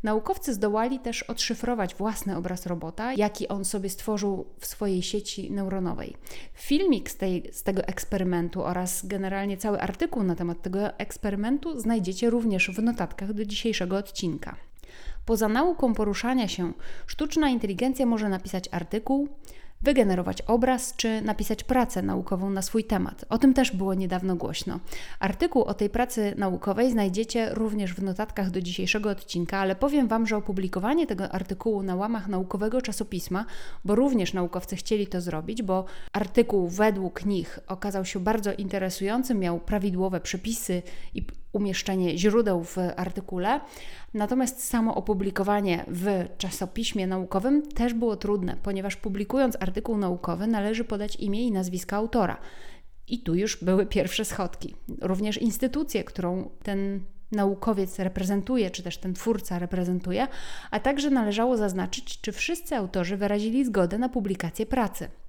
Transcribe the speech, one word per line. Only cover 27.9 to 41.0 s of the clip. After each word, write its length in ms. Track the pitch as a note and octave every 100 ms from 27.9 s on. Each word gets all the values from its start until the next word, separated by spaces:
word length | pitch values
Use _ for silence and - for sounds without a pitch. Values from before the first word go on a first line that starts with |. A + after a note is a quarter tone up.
w 100 | F3+
notatkach 480 | G3 F#3 G#3+ - F#3+
do 100 | F#3
dzisiejszego 480 | F3 F3+ F#3 G#3+ G#3
odcinka, 500 | G3 - F3 E3+ G3
ale 160 | F#3+ F#3+
powiem 320 | C#4+ D4 B3
Wam, 200 | A3+ A3+
że 100 | G#3+
opublikowanie 680 | G3+ F#3+ F#3 F#3 G3+ D4+ D#4+
tego 220 | F#3+ F#3+
artykułu 540 | F#3+ F#3 F#3+ A3+ G#3
na 120 | F#3+ F3+
łamach 320 | G#3 A#3 F#3+
naukowego 540 | F#3+ F#3 G3 G#3+ B3+
czasopisma, 640 | B3+ G3+ G#3+ F3+ - F3+ A3+ - - - -
bo 100 | G#3
również 380 | C#4 B3 F#3
naukowcy 420 | F#3+ F3+ F#3 F3+ F#3
chcieli 320 | - G#3+ G3+
to 140 | F3+
zrobić, 420 | F3 D#3+ E3+ A3
bo 220 | G3+ F#3 F#3 - -
artykuł 540 | - G#3+ - A#3 G3+ F3+
według 580 | F3+ G#3+ G3 F#3 - G3+
nich 340 | G3 E3 - -
okazał 380 | F#3 G3+ F#3+ F#3+
się 140 | G3+
bardzo 340 | F3+ G#3+ G3+
interesujący, 840 | G3 G3 G3 F#3+ F#3 F#3+ A#3 C4 A3
miał 240 | F3+ E3+
prawidłowe 600 | - G#3 G3 F3+ F#3+ F#3
przepisy 640 | - G#3 G#3+ A3+ - F3+ - -